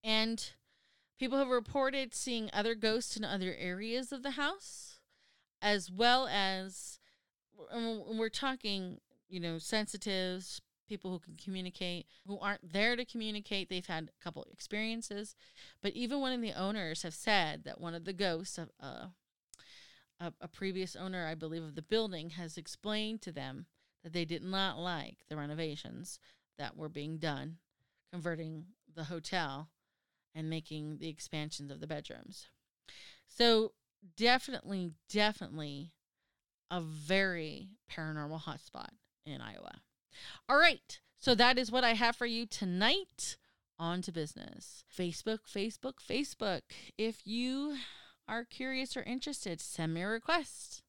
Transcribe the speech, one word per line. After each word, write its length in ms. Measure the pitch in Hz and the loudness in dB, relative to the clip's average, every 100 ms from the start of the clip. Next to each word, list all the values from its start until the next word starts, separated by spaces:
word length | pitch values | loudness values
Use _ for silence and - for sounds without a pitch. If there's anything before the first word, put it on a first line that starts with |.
And 500 | 220 220 220 226 - - _ _ _ _ _ _ | 4 4 4 0 -4 -10 _ _ _ _ _ _
people 200 | 262 269 | 2 4
have 100 | 269 | 4
reported 640 | 247 220 277 269 277 262 | 4 2 2 2 2 -2
seeing 360 | - - 233 214 | -4 -2 -2 0
other 220 | - 214 | 0 0
ghosts 420 | 226 220 220 - - | 2 2 2 0 -4
in 80 | |
other 300 | 214 196 185 - | -2 0 -2 -2
areas 540 | 180 185 220 240 254 | -4 -4 -2 -2 -2
of 100 | 269 | -6
the 100 | 277 | -4
house, 680 | 269 285 392 - - - - _ _ _ _ _ _ | 0 0 -2 -10 -14 -16 -18 _ _ _ _ _ _
as 280 | 208 208 170 | 2 2 0
well 360 | 185 240 247 262 | 4 6 8 6
as, 720 | 202 196 190 190 185 - - _ _ _ _ _ - 156 | 2 2 0 -4 -10 -12 -14 _ _ _ _ _ -18 -8
and 480 | 233 226 220 180 220 | -4 -2 -4 -4 0
we're 100 | 226 | 0
talking, 720 | - 269 262 214 196 180 - _ _ _ | 2 0 0 -2 -2 -4 -8 _ _ _
you 120 | 185 | -4
know, 180 | 170 165 | -2 -4
sensitives, 1000 | 160 220 214 202 214 190 185 180 180 - _ _ _ | 0 0 0 -4 -2 0 0 -2 -6 -12 _ _ _
people 260 | 208 190 | -6 -4
who 80 | 180 | -6
can 160 | 165 160 | -6 -12
communicate, 680 | - 190 180 - 180 175 - - 190 | -6 -4 -4 -2 -2 -2 -6 -18 -10
who 120 | 202 | -4
aren't 320 | - 202 175 | -2 -2 -2
there 240 | 190 220 240 | 4 4 4
to 80 | |
communicate. 680 | 233 233 220 214 202 202 180 | -2 -4 -2 -4 -2 -2 0
They've 160 | 185 175 | -4 -2
had 240 | 165 160 | -4 -4
a 140 | _ | _
couple 220 | 175 151 - | -8 -8 -12
experiences. 840 | - - 208 220 226 226 202 208 - - - - - | -14 -6 -2 -2 -2 -4 -8 -8 -14 -20 -20 -20 -4
But 120 | 202 | -4
even 280 | - 240 277 | 0 0 2
one 120 | 262 | 2
of 80 | 254 | 0
the 100 | 226 | -2
owners 520 | - 190 214 170 165 | 0 -2 0 -2 -4
have 100 | 175 | -6
said 480 | 160 - 208 160 156 | -4 6 6 6 0
that 160 | 160 - | -8 -8
one 140 | 170 | -6
of 100 | 170 | -6
the 80 | 165 | -6
ghosts, 460 | 185 196 165 185 - | 0 2 2 -2 -8
of, 120 | 165 _ | -8 _
uh, 240 | 135 120 185 180 _ _ _ - - - - - _ _ | -12 -10 -12 -14 _ _ _ -20 -20 -20 -20 -20 _ _
a, 140 | 175 - | -10 -8
a 80 | 165 | -14
previous 480 | - 190 185 185 175 | -4 -2 -2 -4 -6
owner, 300 | 190 185 165 | -6 -4 -4
I 80 | |
believe, 280 | 160 160 165 | -4 -4 -4
of 140 | 160 151 | -6 -10
the 40 | |
building 500 | 156 220 220 175 165 | 0 2 2 -2 -6
has 280 | 160 170 165 | -6 -8 -8
explained 640 | 156 - 208 214 214 220 | -12 -8 -2 0 0 -2
to 100 | - | -6
them 340 | 160 131 135 170 _ _ _ | -6 -8 -8 -14 _ _ _
that 100 | 170 | -4
they 100 | 175 | 0
did 180 | 160 165 | 0 -2
not 360 | 180 190 196 131 | -2 0 2 0
like 400 | 175 170 - - _ | -2 -2 -4 -10 _
the 80 | 151 | -6
renovations 840 | 147 151 160 147 - - 180 - - _ _ - | -4 -2 -4 -4 -10 -12 -12 -14 -18 _ _ -8
that 180 | 139 - | -8 -6
were 120 | 156 | -8
being 300 | 151 147 160 | -6 -6 -2
done, 400 | 160 139 139 165 _ _ _ _ _ | -2 -2 -6 -10 _ _ _ _ _
converting 540 | 180 165 160 160 160 175 - _ | -6 -4 -2 -6 -8 -12 -20 _
the 120 | 160 | -10
hotel 640 | 147 170 160 185 151 139 156 _ _ _ _ _ _ | -6 -6 -2 0 0 -2 -10 _ _ _ _ _ _
and 160 | 160 160 | -6 -2
making 480 | 160 160 156 151 151 | -2 -4 -6 -6 -6
the 100 | 160 | -8
expansions 600 | 151 - 156 151 - 143 | -8 -6 -4 -4 -6 -8
of 100 | 143 | -10
the 60 | 156 | -6
bedrooms. 600 | 151 - - - 196 - _ _ _ - - - - _ | -6 -6 -12 -14 -16 -18 _ _ _ -20 -18 -18 -20 _
So 440 | - 240 226 220 _ _ _ 190 160 | 6 10 10 6 _ _ _ -20 4
definitely, 760 | 233 254 - 247 - 196 175 - _ | 6 6 4 -8 -4 -2 -2 -6 _
definitely 840 | 208 208 214 185 156 151 143 165 _ _ _ _ _ _ _ _ | 4 4 4 -8 -8 -8 -8 -12 _ _ _ _ _ _ _ _
a 100 | 180 | -4
very 880 | 160 156 151 190 190 175 156 143 190 208 _ | -2 -6 2 4 4 0 -4 -8 -12 -16 _
paranormal 520 | - 156 156 147 160 | -6 -4 -4 -4 -6
hotspot 460 | 156 135 - - - - _ _ | -6 -10 -10 -12 -12 -14 _ _
in 160 | - 131 | -12 -10
Iowa. 420 | 110 101 50 - _ _ _ - - - - | -10 -12 -14 -16 _ _ _ -18 -16 -14 4
All 100 | 277 | 8
right. 400 | 330 285 _ - _ _ | 8 6 _ -16 _ _
So 160 | - | 4
that 240 | 226 247 254 | 10 10 8
is 120 | 233 | 4
what 140 | 247 | 6
I 100 | 247 | 6
have 220 | 220 233 233 | 6 4 4
for 100 | 240 | 0
you 200 | 226 233 | 0 -4
tonight. 880 | - 190 180 214 370 381 - - - _ _ _ _ | -2 0 4 6 6 0 -6 -6 -6 _ _ _ _
On 240 | 165 180 | -2 -2
to 100 | 180 | -2
business. 720 | 165 151 - - - - - - | -4 -4 -6 -14 -14 -16 -18 -16
Facebook, 460 | - 175 165 - 220 - | -4 -2 -2 -2 -4 -4
Facebook, 480 | 202 214 - 262 - - | -2 -2 -2 -8 -8 -2
Facebook. 560 | 240 285 - 214 170 - - - - | 0 0 -2 0 0 -4 -16 -14 -2
If 300 | 220 220 - | -2 -2 -4
you 500 | 226 254 262 294 277 240 - - _ - | -2 0 0 -2 -4 -8 -14 -20 _ -6
are 180 | 226 | -6
curious 520 | 240 - 262 262 262 269 | -6 -6 -2 -2 -2 -4
or 60 | |
interested, 580 | - 254 302 277 202 165 | -4 -4 -4 -4 -4 -4
send 320 | - - 160 | -6 -2 0
me 100 | 165 | 0
a 60 | 190 | 0
request. 760 | 226 - 339 285 - - - | -2 4 2 2 -10 -14 -14